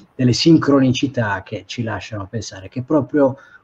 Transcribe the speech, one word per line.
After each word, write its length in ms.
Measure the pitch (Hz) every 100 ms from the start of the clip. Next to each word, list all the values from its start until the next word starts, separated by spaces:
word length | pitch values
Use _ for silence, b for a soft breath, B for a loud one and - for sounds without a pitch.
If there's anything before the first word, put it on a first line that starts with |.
| -
delle 180 | - 123
sincronicità 1080 | 117 170 151 139 139 131 123 135 123 107 98
che 220 | - 98 -
ci 160 | -
lasciano 440 | 110 110 - 104 95
pensare 380 | 113 - 95 95
che 140 | 127
proprio 540 | 123 - - 147 131 B B B